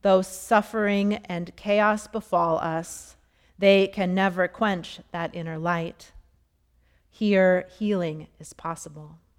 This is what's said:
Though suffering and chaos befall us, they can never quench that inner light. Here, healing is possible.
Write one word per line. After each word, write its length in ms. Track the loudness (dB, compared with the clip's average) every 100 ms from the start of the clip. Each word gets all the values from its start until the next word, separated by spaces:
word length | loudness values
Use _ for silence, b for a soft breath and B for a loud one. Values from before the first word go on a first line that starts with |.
Though 200 | 4 2
suffering 920 | 2 -10 0 0 2 -4 0 0 0 -2 -6
and 280 | -8 -8
chaos 540 | -10 0 2 2 0 -4
befall 500 | -10 -2 0 2 0
us, 560 | -2 -4 -8 -16 -20 _ _ _ _ 2
they 300 | 6 6 4
can 300 | 0 0 2
never 320 | 0 0 -2
quench 520 | 0 -2 -2 -8 -16 -12
that 220 | -8 -8
inner 240 | -6 -8 -4
light. 520 | -2 -2 -4 -10 -20 -20 _ _ _ _ _ _ _ _ _
Here, 600 | -4 2 4 4 4 -2
healing 580 | -6 -2 -2 -2 -6 -14 _
is 120 | -20
possible. 680 | -10 -10 -10 -14 -18 -20 -20 _